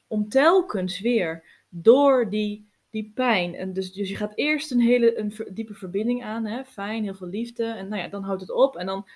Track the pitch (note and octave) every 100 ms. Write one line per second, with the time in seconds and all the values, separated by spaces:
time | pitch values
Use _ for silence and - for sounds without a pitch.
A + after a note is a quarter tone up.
0 | - G#3+ G#3 C4 D#4 F#4+ F4+ G3 F3+ -
1 | A3 A#3 E3 E3 _ _ _ E3+ G#3 C4+
2 | C#4+ C4 G#3 G#3+ G#3 G#3 - _ _ A3
3 | G#3+ - B3+ G3+ F3 - F#3+ F#3 F#3 F#3
4 | F#3+ G3+ G#3 - D4 D4+ - B3 A#3 A#3+
5 | A#3 A3 G#3 - A3 F#3+ A3 G3+ F3+ G3
6 | A3 B3 G#3+ A3+ A3 A#3+ C4 - G3+ A3+
7 | G3+ F#3+ F3+ G3+ A#3 - A3+ G#3+ G3 G#3
8 | D#3 G3+ G3 F#3+ F3+ G#3 C4 E3+ F#3+ G3
9 | -